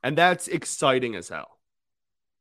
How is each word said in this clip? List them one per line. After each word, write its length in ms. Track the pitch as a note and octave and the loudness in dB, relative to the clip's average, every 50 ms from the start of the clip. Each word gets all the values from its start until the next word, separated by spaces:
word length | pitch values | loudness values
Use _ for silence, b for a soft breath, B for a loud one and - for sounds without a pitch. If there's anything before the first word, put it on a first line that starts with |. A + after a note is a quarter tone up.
| - | -2
And 120 | B2+ D3+ | 0 2
that's 320 | D#3+ E3+ F3+ F3+ F3 - | 4 4 4 4 0 -4
exciting 680 | - - D#3+ - - - - D#3 C#3 C3 C3 B2 A#2 G#2+ | -4 -4 -4 -4 -6 -4 0 2 4 4 4 0 -2 -6
as 140 | F2+ E2 - | -8 -10 -8
hell. 280 | E2+ D#2 - - _ _ _ _ _ _ _ _ _ _ _ _ _ _ _ _ _ _ | -10 -10 -12 -12 _ _ _ _ _ _ _ _ _ _ _ _ _ _ _ _ _ _